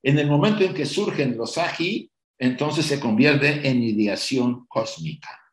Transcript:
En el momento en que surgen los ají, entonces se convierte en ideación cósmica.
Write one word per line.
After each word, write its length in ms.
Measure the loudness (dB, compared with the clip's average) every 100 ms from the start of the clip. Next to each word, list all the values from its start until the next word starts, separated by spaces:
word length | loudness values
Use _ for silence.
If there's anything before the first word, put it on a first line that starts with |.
En 160 | 4 2
el 80 | 4
momento 380 | 4 4 2
en 80 | 0
que 140 | 0 -4
surgen 500 | -2 -2 -2 -2 -2
los 220 | -6 -4
ají, 520 | -4 -2 -4 -4 -8 _ _ _
entonces 480 | -2 0 -2 0 0
se 120 | 0
convierte 680 | 0 2 4 4 2 0 0
en 140 | 2
ideación 840 | 0 2 0 0 -2 0 0 -2 -4
cósmica. 720 | -4 -4 -6 -10 -10 -16 -20 _